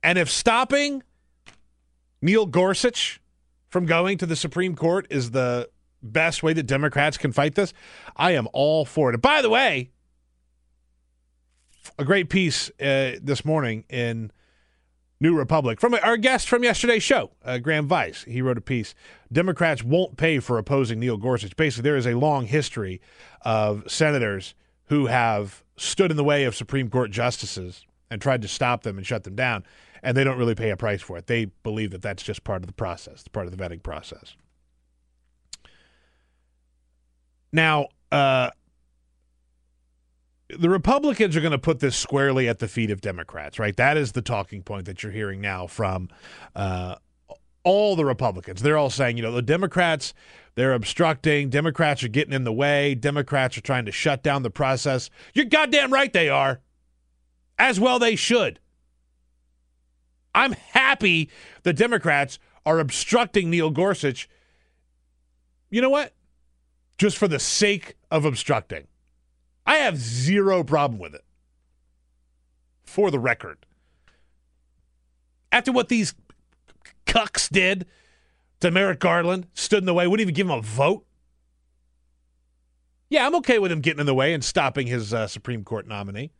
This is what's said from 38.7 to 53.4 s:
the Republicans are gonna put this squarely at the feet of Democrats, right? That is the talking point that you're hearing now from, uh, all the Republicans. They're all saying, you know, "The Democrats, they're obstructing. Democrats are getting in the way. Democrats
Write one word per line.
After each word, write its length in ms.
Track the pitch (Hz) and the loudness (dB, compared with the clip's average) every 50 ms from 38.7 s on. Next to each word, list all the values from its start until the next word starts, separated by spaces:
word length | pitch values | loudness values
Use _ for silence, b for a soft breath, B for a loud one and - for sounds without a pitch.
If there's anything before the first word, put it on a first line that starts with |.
| _ _ _ _ _ _ _ _ _ _ _ _ _ _ _ _ _ _ _ _ _ _ _ _ _ _ _ _ _ _ _ _ _ _ _ _ - - | _ _ _ _ _ _ _ _ _ _ _ _ _ _ _ _ _ _ _ _ _ _ _ _ _ _ _ _ _ _ _ _ _ _ _ _ -6 0
the 100 | 170 170 | 2 2
Republicans 680 | 185 190 - 202 254 285 285 302 254 - 220 196 151 | 4 4 4 2 2 4 2 0 2 2 2 2 2
are 40 | 165 | 0
gonna 180 | 151 165 151 135 | 0 0 -2 0
put 200 | - 165 160 131 | 0 0 0 0
this 160 | - 139 120 | 0 -2 -2
squarely 540 | - - - - 143 139 139 131 131 131 117 | -2 -6 -2 0 0 2 2 2 2 2 0
at 100 | 117 - | 0 -2
the 80 | - | -4
feet 240 | 107 - 120 113 104 | -6 -2 -2 -2 -2
of 100 | 104 95 | -2 -4
Democrats, 600 | - 104 92 87 80 - - 82 73 73 - - | -6 -8 -8 -8 -12 -12 -12 -14 -14 -12 -8 -4
right? 160 | 110 104 98 | -4 -4 0
That 200 | - 123 135 151 | 2 2 2 4
is 140 | 156 147 117 | 2 0 -2
the 100 | - 127 | -4 -6
talking 440 | - - 123 104 98 - - 101 87 | -6 -4 -4 -4 -4 -6 -10 -16 -12
point 200 | - 104 98 92 | -12 -12 -10 -10
that 140 | 95 95 90 | -12 -14 -12
you're 120 | - 107 95 | -12 -10 -8
hearing 280 | 110 107 101 98 95 | -8 -8 -8 -8 -6
now 280 | 101 101 95 92 92 87 | -6 -6 -6 -6 -8 -10
from, 400 | - - 110 95 92 92 90 87 B B B B B B B B B | -6 -4 -2 -2 -2 -4 -6 -8 B B B B B B B B B
uh, 400 | - 101 95 92 90 90 90 90 - _ _ _ _ _ _ - _ _ _ _ _ _ | -6 -4 -4 -4 -4 -6 -8 -10 -14 _ _ _ _ _ _ -20 _ _ _ _ _ _
all 320 | 180 190 202 214 208 196 | 4 4 4 4 2 2
the 100 | 165 156 | 2 0
Republicans. 560 | 135 127 104 131 117 98 90 85 - 87 92 | 0 0 0 -2 -4 -4 -4 -10 -14 -12 -2
They're 160 | 113 143 151 | 0 2 2
all 140 | 156 147 135 | 2 2 0
saying, 260 | - 127 139 120 117 | 0 -2 -2 -2 -2
you 60 | 120 113 | -2 -4
know, 80 | 113 | -4
"The 120 | 120 120 120 | -2 -4 0
Democrats, 720 | 110 151 175 190 180 - 185 175 170 160 147 - - - B B B B B B B B | 0 0 0 0 -2 0 0 0 0 0 -2 -4 -10 -14 B B B B B B B B
they're 160 | - 127 135 131 | -2 0 2 2
obstructing. 800 | 123 107 - - - 175 160 156 131 - 156 151 147 143 135 | 0 -2 -6 0 0 2 2 2 0 0 0 2 2 0 0
Democrats 520 | 123 151 151 165 139 - 165 151 143 123 - | 0 0 0 0 0 0 0 0 0 0 -4
are 60 | 120 | -2
getting 240 | 107 135 147 - 139 | 0 -2 -2 0 -2
in 100 | 135 127 | -4 -2
the 100 | 120 110 | -2 0
way. 440 | 113 139 143 147 143 143 143 139 | 0 2 2 2 2 2 0 0
Democrats 600 | 123 110 139 143 147 139 - 147 139 | 0 -2 -2 -2 -2 -4 0 0 0